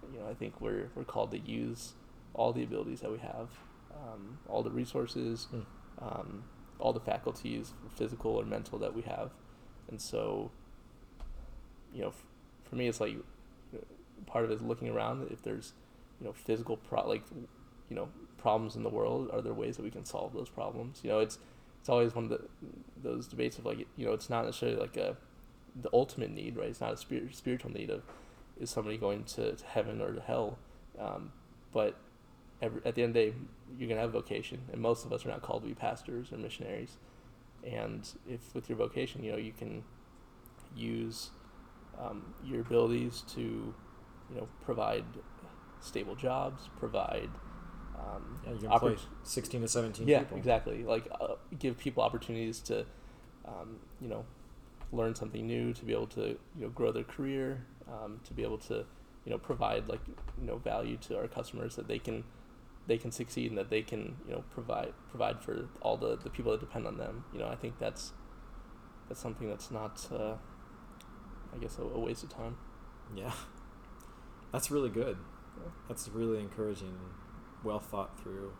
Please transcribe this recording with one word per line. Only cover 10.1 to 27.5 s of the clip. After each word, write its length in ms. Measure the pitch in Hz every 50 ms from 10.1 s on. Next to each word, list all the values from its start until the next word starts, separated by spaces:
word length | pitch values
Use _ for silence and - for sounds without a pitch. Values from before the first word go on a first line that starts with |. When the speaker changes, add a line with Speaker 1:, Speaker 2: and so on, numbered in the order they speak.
| - - - - - - - 117 - - - - - - - - - - - - - - - - - - - - - - - - - - - - -
Speaker 1:
you 100 | - 101
know, 60 | 98
f-, 160 | - - - - - - - - - - -
for 120 | - -
me, 120 | 123 127 120
it's 120 | 110 -
like, 160 | 110 107 110 110 - - - - - - - - - - - 113 - - - - - - - - 104
part 180 | - - 120 117
of 60 | 113
it 40 | 110
is 80 | 110 117
looking 260 | 117 117 117 123 120
around. 420 | 113 110 110 113 123 135 135 -
If 120 | - 117 -
there's, 300 | 113 110 113 113 - - - - - - - - - - -
you 60 | -
know, 60 | 107 98
physical 440 | - - - 113 110 117 - -
pro-, 320 | - - - - - - -
like, 160 | 110 110 113 - - - 120 - - - - - - - - -
you 80 | 117
know, 120 | 104 101 - - - - - - -
problems 380 | - 120 107 110 113 110 107
in 80 | 117 110
the 40 | 107
world, 420 | 110 110 110 110 120 127 135 120 -
are 100 | 117 113
there 100 | 113 113
ways 240 | 110 110 117 120
that 60 | 117 110
we 80 | 104
can 140 | 113 104 101
solve 280 | - - - 95 101 -
those 160 | 107 120 123
problems? 520 | - - 107 101 113 120 117 123 139 - -
You 80 | 113
know, 80 | 107 107
it's, 200 | 110 110 - - - - - - - - - -
it's 80 | - -
always 260 | 131 120 120 117 113
one 100 | 120 117
of 60 | 113
the, 100 | 117 - - - - - - - - - - - - - 139
those 240 | 123 123 120 120
debates 320 | - - 123 123 123 - -
of, 60 | 117
like, 200 | 113 110 113 104 - -
you 100 | - 120
know, 60 | 110 107
it's 180 | 110 - -
not 140 | 123 117 117
necessarily, 340 | 117 117 - - 120 117 110
like, 180 | 107 110 -
a, 200 | - 95 - - - - - - - - - - - - - - -
the 100 | 120 - -
ultimate 380 | 117 135 139 - - 120 101
need, 260 | 104 101 101 113 120
right? 120 | 113 117 113
It's 120 | 113 -
not 120 | 120 113 110
a 40 |
spir-, 340 | - - - 135 123 - 127 135
spiritual 400 | - - 131